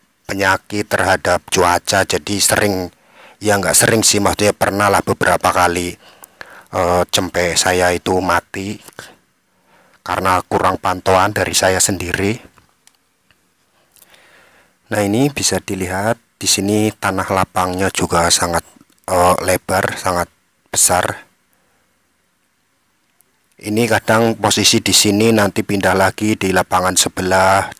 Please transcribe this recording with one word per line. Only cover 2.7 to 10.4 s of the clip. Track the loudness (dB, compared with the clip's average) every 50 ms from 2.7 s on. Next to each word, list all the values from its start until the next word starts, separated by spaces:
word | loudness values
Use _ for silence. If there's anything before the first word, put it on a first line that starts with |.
| 0 -2 -6 -8 -10 _ _ _ _ -20 -20 -20 -16 -6
ya | -2 0 0 0
nggak | 0 0 0 2
sering | 2 2 2 2
sih, | 2 2 0 0
maksudnya | 0 0 0 2 2 0
pernah | 0 0 0 -2 0 0 2 2
lah | 2 0 0
beberapa | -2 -2 -2 0 0 0 2 2 0 2
kali, | 2 2 2 0 -2 -4 -6 -8 -12 _ -20 -20 _ -20 -20 _ -20 -20 -20 -20 -20 -16 _ -4
eh, | -2 0 2 2 2 0 0 -2
cempe | -4 -4 -2 -2 -2 -2 -2 0
saya | -2 0 0 2 2 2 2 0
itu | 0 -2 -2 -2 0
mati | 0 0 0 -2 -2 _ -10 -10 -10 -10 -10 -12 -16 -20 -20 -20 -20 -20 -20 _ _ _ _ _ _ _ _ _ _ _ _ _ _ _ _ _
karena | -8 -6 -4 -2 0 2 0 0